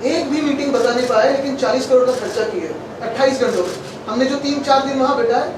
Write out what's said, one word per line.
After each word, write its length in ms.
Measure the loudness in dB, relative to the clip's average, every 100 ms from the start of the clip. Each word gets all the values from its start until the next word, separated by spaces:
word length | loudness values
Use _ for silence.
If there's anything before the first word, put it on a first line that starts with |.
| 0
एक 260 | 0 0
भी 100 | 0
मीटिंग 320 | 0 0 0
बता 200 | 2 2
नहीं 140 | 2 2
पाए, 300 | 4 4 2
लेकिन 180 | -2 -2
चालीस 320 | 0 0 4
करोड़ 180 | 4 4
का 60 |
खर्चा 320 | 0 -2 -2
किया 200 | -2 -2
है 460 | -6 -8 -10 -8 -6
अट्ठाईस 240 | 0 2
घंटों 340 | 2 0 0 -2
में। 80 | -4 -10 -12 -6
हमने 160 | -2 0
जो 100 | 0
तीन 280 | -2 -4
चार 220 | 2 2 2
दिन 140 | 0
वहाँ 180 | 0 2
बैठा 200 | 2 0
है 180 | -2